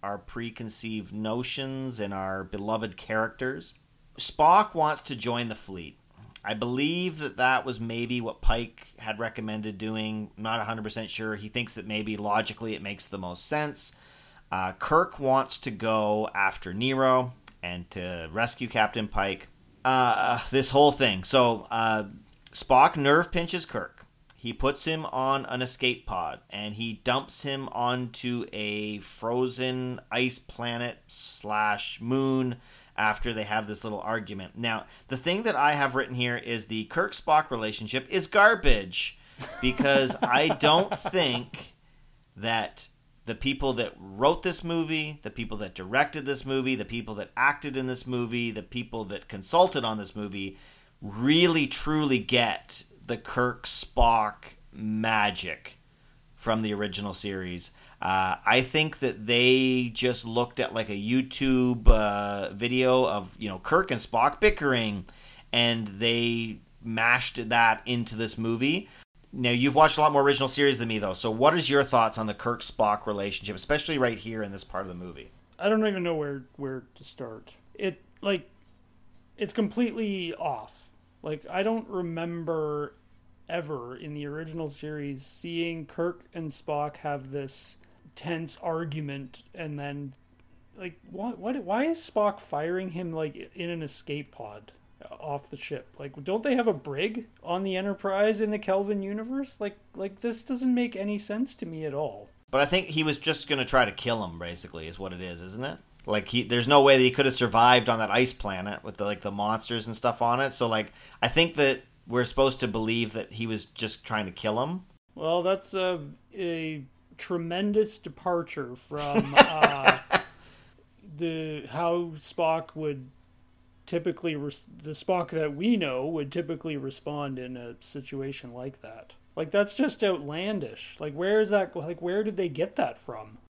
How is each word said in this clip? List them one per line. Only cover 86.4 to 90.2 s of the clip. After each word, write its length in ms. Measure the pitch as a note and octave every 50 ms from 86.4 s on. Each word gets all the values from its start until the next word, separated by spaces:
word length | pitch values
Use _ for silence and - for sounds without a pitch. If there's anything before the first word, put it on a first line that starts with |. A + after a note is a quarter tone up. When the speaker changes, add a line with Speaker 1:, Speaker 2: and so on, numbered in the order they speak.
| E3 D#3
Speaker 2:
Spock 460 | C#3 - - - D3+ D3 D3 D3 C#3+ -
have 320 | - D3+ C#3+ C#3+ C3 C3+
this 460 | C3+ C#3+ C#3 C3 - - - - - - - _ _ _ _ - _
tense 420 | - - E3 E3+ D#3+ E3 D3 - -
argument 840 | - F3 E3 D#3+ E3+ D#3+ C#3+ D#3 D3+ C#3+ C#3 C#3 C#3 B2+ - - - _ -
and 240 | - E3 D3+ D3 C#3+
then, 360 | C#3+ C#3+ C#3+ C#3+ C#3+ C3+ C3 _